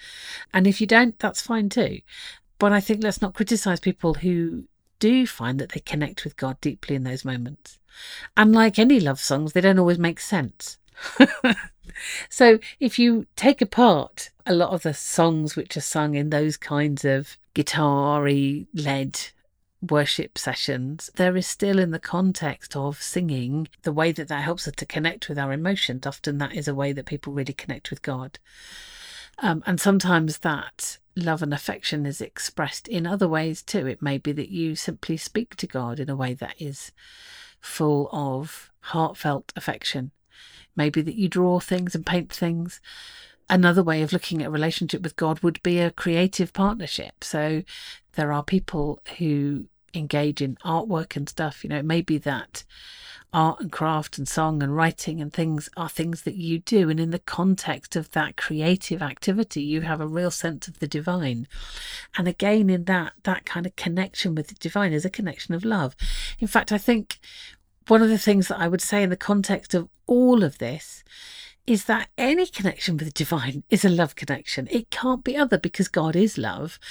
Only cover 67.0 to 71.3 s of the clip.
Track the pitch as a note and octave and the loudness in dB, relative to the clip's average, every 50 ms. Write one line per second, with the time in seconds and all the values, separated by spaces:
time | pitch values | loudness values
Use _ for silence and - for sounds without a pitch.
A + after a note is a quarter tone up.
67 | G#3 - - _ _ - - - - - - _ _ _ _ _ _ - A3 A3 | 0 -6 -14 _ _ -20 -20 -20 -20 -20 -20 _ _ _ _ _ _ 6 6 8
68 | A3+ A3 A3 G3+ - G#3+ G3+ G3 F3+ - - F#3+ E3+ E3+ F3+ F3 - - G#3 G#3 | 8 6 4 4 4 4 4 4 4 0 -2 -2 0 0 0 0 0 0 2 2
69 | G3 F3+ F3+ - - - G#3 G3+ F#3+ - G3 - - - - F3 E3+ - _ _ | 2 2 0 -2 0 0 2 2 2 0 -2 -2 -2 -2 -2 -2 -2 -2 _ _
70 | - - B3 B3 B3+ B3 B3 A3+ F#3 C#3 - - A#2+ A#2 C#3+ D#3+ - - - - | 0 2 4 6 8 8 8 6 4 2 0 -4 -8 -8 -8 -8 -12 -16 -20 -20
71 | _ _ - - - - | _ _ -20 -20 -20 -20